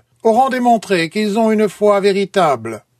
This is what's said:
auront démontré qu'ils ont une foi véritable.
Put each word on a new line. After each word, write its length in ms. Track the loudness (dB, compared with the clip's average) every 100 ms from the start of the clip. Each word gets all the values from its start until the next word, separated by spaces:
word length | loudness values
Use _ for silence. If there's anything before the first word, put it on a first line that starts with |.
| _ _
auront 280 | 0 2 0
démontré 600 | 0 0 0 0 -2 -2
qu'ils 300 | -2 -2 0
ont 100 | 0
une 180 | 0 -2
foi 320 | 0 0 2
véritable. 840 | 2 0 -2 0 0 0 -6 -12 -16